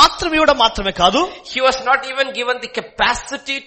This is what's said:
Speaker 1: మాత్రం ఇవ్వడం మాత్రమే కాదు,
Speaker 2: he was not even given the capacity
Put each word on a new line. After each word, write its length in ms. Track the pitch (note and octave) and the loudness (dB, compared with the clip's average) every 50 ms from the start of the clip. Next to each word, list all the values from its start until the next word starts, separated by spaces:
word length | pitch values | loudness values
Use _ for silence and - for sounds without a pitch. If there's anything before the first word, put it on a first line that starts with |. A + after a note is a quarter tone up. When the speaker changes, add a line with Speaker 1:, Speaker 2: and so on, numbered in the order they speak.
Speaker 1:
మాత్రం 320 | D4+ D#4+ - - F#4+ E4 D#4 D#4 | 4 4 4 0 -4 -2 0 2
ఇవ్వడం 200 | D#4 D4 C#4 B3+ A3+ | 4 4 4 4 2
మాత్రమే 260 | A3 A3+ G#3+ G3 F#3+ - F3 | 0 0 -2 -6 -4 0 2
కాదు, 200 | F3 F#3 G3+ D4 F#4 F#4 - - - - - | 2 4 4 2 0 -2 -4 -10 -14 -8 -4
Speaker 2:
he 80 | B3+ C4 C4 | 0 0 0
was 100 | B3+ - - B3 | 0 0 0 0
not 140 | C4+ C4 C4 C4 | 0 0 -2 -4
even 220 | C4 C4+ C4+ C4+ - A#3+ | -4 -4 -4 -4 -4 -6
given 180 | A#3+ B3 B3 B3 - | -4 -4 -4 -6 -8
the 60 | - - A3 | -10 -10 -10
capacity 800 | - - - - A3 A#3 A#3+ - - - C#4 C4+ - - C4+ C4+ - | -10 -8 -4 -2 0 0 0 -2 -6 -10 -12 -10 -8 -8 -10 -10 -10